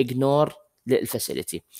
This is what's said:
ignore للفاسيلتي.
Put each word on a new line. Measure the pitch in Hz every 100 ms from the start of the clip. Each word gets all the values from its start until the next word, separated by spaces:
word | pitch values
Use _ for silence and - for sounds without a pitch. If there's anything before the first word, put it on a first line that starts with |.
ignore | 123 127 135 143 151 - _ _ 120
للفاسيلتي. | 131 - 117 - 65 - 82 _